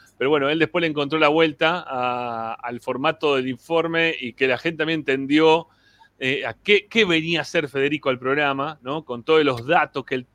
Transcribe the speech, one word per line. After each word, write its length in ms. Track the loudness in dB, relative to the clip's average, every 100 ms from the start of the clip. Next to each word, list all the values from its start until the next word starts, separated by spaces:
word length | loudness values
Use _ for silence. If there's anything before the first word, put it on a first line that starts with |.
| _ -4
Pero 140 | 0
bueno, 180 | 2 2
él 120 | 0
después 200 | 0 0
le 40 | -2
encontró 320 | -2 -2 -2
la 80 | 0
vuelta 580 | 2 2 2 -2 -2
a, 720 | -6 -4 -4 -4 -6 -6 -8
al 260 | -8 -10 -10
formato 540 | -8 -2 -2 0 0
del 140 | 0 -2
informe 640 | -6 -2 -2 0 0 0 -2
y 180 | -8
que 120 | -2 0
la 120 | 0
gente 200 | -2 -4
también 220 | -2 -2
entendió, 680 | 0 -2 2 4 6 4 0 _ _ _ _ -6
eh, 260 | -4 -2 -4
a 80 |
qué, 320 | -8 2 2 2
qué 180 | 0
venía 360 | 2 2 0 -4
a 20 |
hacer 240 | -2 -2 -2
Federico 420 | -2 0 0 -2
al 100 | -2
programa, 580 | 0 0 0 -2 -4 -8
¿no? 220 | -8 -8
Con 200 | -6 -10
todos 200 | 2 4
los 220 | 4 0 2
datos 380 | 2 2 -4
que 100 | -6
él 120 | -6 -6